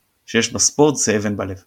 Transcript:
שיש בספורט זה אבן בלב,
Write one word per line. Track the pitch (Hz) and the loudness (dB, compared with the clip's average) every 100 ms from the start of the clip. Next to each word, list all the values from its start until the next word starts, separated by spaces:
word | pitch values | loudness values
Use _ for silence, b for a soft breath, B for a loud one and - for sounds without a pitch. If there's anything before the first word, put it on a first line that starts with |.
| _ _ - | _ _ -4
שיש | 117 113 | -2 -2
בספורט | 107 - - 151 135 | 0 -2 4 2 2
זה | - 104 | 0 0
אבן | 104 101 | -2 -4
בלב, | 98 95 | -6 -10